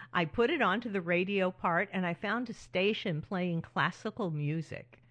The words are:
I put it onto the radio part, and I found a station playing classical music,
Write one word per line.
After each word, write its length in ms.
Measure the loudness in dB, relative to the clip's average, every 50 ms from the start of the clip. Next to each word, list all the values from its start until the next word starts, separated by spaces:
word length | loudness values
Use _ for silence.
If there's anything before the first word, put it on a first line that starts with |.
| -12 -2 0
I 120 | 0 0
put 240 | 2 2 2 2 4
it 120 | 4 4
onto 280 | 4 2 2 0 -2 -2
the 120 | -4 -2
radio 500 | 0 2 2 2 2 2 2 2 2 0
part, 380 | 0 -2 0 2 2 2 0 0
and 140 | -2 -2 0
I 80 | -2 -2
found 360 | -2 -2 -2 -2 -2 -4 -6
a 40 | -8
station 680 | -12 -10 -4 0 2 2 2 2 0 -2 -2 -2 -2
playing 400 | -4 -4 -2 -2 0 0 0 -2
classical 720 | -4 -2 0 0 0 0 -2 -4 -8 -8 -6 -4 -4 -4
music, 680 | -2 -2 -2 -2 -2 -2 -4 -6 -10 -12 -12 -14 -20 -20 -20 _